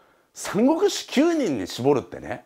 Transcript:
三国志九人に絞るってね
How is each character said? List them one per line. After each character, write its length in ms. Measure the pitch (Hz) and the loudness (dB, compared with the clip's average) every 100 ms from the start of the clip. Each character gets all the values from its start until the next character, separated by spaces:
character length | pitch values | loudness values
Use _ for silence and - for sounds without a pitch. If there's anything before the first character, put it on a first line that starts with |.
| _ _ _ | _ _ _
三 320 | - - 180 254 | -14 -4 2 2
国 240 | 320 403 | 4 0
志 160 | - - | 0 -2
九 280 | - 330 | 2 2
人 240 | 330 220 123 | 2 0 -2
に 80 | 85 | -6
絞 280 | - 127 | -2 2
る 60 | 135 | 2
っ 20 | |
て 180 | 92 65 | -2 -10
ね 240 | 71 123 | -10 -12